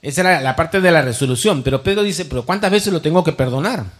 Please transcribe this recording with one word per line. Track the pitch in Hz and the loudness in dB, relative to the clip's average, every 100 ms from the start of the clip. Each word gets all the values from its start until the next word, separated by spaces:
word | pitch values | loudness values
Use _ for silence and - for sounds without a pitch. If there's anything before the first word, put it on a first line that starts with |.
Esa | - 143 | -6 0
era | 185 175 | 2 2
la | 135 - | 0 -2
parte | 160 196 | 0 2
de | 185 | 4
la | 165 | 4
resolución. | 131 113 135 127 214 160 | 2 -2 -2 0 0 0
Pero | 131 131 | 0 -2
Pedro | 135 196 | -2 0
dice: | 208 170 | 0 -2
"¿Pero | 160 127 | -6 -6
cuántas | 120 190 196 | -4 -2 2
veces | 202 202 | 0 0
lo | 180 | -2
tengo | 151 175 | 2 2
que | 156 | 2
perdonar?". | - 127 127 180 233 101 - | 0 -2 0 -2 -4 -8 -14